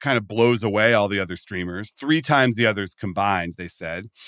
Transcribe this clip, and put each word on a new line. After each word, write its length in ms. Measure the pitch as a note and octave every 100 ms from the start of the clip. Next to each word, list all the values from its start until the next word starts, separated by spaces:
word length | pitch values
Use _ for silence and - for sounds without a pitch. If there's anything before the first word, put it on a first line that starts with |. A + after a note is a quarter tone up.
kind 160 | C#3+ B2
of 120 | G2
blows 340 | G#2+ A#2+ A#2+
away 320 | A2+ G#2 A2+
all 140 | A2+ G2+
the 100 | G2
other 160 | F#2
streamers, 580 | F2+ - F#2+ F2 F2+ G#2+ -
three 240 | C#3 D#3+
times 320 | D3 C#3+ B2+
the 120 | A2 A#2
others 280 | G2+ F#2+
combined, 600 | - G2+ F2+ G2+ F#2+ E2+ E2
they 80 | F2
said. 400 | - E2 F2 A2 _